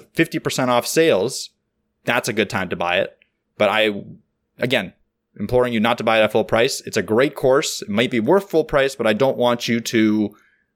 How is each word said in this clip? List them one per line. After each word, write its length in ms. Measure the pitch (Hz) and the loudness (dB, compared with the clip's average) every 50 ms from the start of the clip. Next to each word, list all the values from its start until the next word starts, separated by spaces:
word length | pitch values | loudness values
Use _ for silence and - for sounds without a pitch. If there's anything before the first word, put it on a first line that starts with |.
| - _ - | -10 _ -2
fifty 240 | - 165 - - | -2 0 0 -2
percent 320 | - - 139 - - 131 123 | -6 -6 -4 -2 -2 0 2
off 160 | 123 120 - | 2 0 0
sales. 640 | - - 160 165 143 120 92 98 131 - - - - _ _ _ _ _ _ _ _ _ _ _ | 0 0 2 4 4 4 2 2 -2 -4 -8 -12 -14 _ _ _ _ _ _ _ _ _ _ _
That's 240 | - 120 127 - - | -2 -2 -2 -2 -2
a 40 | 107 | -2
good 180 | 107 104 - | -2 -2 -2
time 180 | - 98 92 85 | -2 -6 -6 -6
to 60 | 92 | -6
buy 240 | 87 90 85 87 95 | -4 -2 -2 0 0
it. 180 | - - - _ _ _ _ _ _ _ _ | -2 -4 -6 _ _ _ _ _ _ _ _
But 120 | - 104 98 | 0 0 2
I, 340 | 104 110 110 107 101 98 - - - - _ _ _ _ _ _ _ - | 2 2 2 0 0 -4 -10 -16 -20 -20 _ _ _ _ _ _ _ -6
again, 340 | - 127 131 117 98 85 - _ _ _ _ _ _ _ _ | -4 -2 -2 -2 -2 -6 -12 _ _ _ _ _ _ _ _
imploring 360 | - 104 101 123 123 123 123 120 | -10 -6 0 0 0 2 0 0
you 60 | 110 | 0
not 180 | 107 117 120 | 0 0 0
to 60 | - 113 | 0 0
buy 160 | 113 113 110 | 2 2 4
it 40 | 110 | 2
at 80 | 107 | 2
full 120 | - 113 107 | 2 0 0
price. 380 | - 120 113 120 139 - - | 0 0 0 0 0 -2 -6
It's 160 | - 101 - | -10 -6 -4
a 40 | 110 | -4
great 340 | 92 90 107 117 139 151 - | -2 0 2 2 2 0 0
course. 460 | - - 127 131 143 - - - - | 0 0 2 2 2 0 -2 -6 -8
It 80 | - - | -8 -4
might 220 | 101 107 123 127 | -2 -2 -2 0
be 80 | 127 117 | 0 0
worth 300 | 107 131 180 196 190 - | 2 2 2 2 0 0
full 140 | - 160 151 | -2 -2 0
price, 320 | - - 139 135 135 - | 0 2 0 0 0 0
but 120 | - - | 0 0
I 60 | 110 107 | 0 2
don't 240 | 104 131 135 127 | 2 2 0 0
want 300 | 120 120 120 120 120 - | 2 0 0 0 0 -2
you 120 | - 117 117 | -2 -2 -2
to 540 | 113 - - 113 110 107 104 107 104 101 - _ _ _ _ _ _ _ _ | -2 0 2 2 4 4 2 2 0 -2 -6 _ _ _ _ _ _ _ _